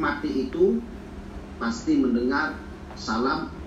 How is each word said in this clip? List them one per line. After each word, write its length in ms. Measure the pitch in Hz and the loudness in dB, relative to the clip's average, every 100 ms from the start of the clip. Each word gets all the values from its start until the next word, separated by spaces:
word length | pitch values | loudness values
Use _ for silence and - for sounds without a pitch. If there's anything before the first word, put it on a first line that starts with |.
mati 480 | 147 - - 135 - | -2 0 -2 0 0
itu 320 | - 190 226 - - - - - - - - | 4 4 4 -2 -10 -12 -12 -10 -12 -12 -4
pasti 400 | 117 117 160 143 | -4 -2 2 4
mendengar 560 | 123 117 123 143 151 - - - - - | 6 4 2 2 0 -4 -10 -12 -12 -8
salam 560 | - 113 127 160 - - | -2 0 2 0 -2 -6